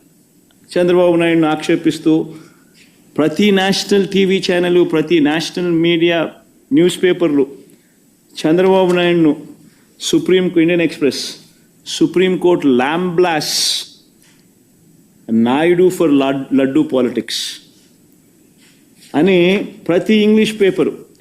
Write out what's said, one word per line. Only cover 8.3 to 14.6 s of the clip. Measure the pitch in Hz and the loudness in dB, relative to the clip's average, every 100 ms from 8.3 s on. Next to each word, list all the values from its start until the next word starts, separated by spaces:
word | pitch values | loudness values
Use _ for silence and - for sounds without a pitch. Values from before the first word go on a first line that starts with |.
చంద్రబాబు | - 156 175 190 190 185 | -4 0 2 2 2 2
నాయుడును | 175 175 175 156 - - - - _ _ - | 2 2 2 2 0 -8 -20 -20 _ _ -14
సుప్రీం, | - 165 170 185 180 | -4 -2 0 0 0
ఇండియన్ | 175 165 175 | 0 0 0
ఎక్స్‌ప్రెస్, | 160 - 139 - - - - _ _ _ - | -2 -2 -4 -4 -10 -14 -20 _ _ _ -10
"సుప్రీం | - 160 175 185 156 | -2 0 0 0 0
కోర్ట్ | 175 175 143 | 0 2 2
lamb | 123 131 165 185 170 | 2 0 -2 -4 0
blasts | 180 151 - - - - - - _ _ _ _ _ _ | 0 0 -4 -4 -4 -6 -10 -20 _ _ _ _ _ _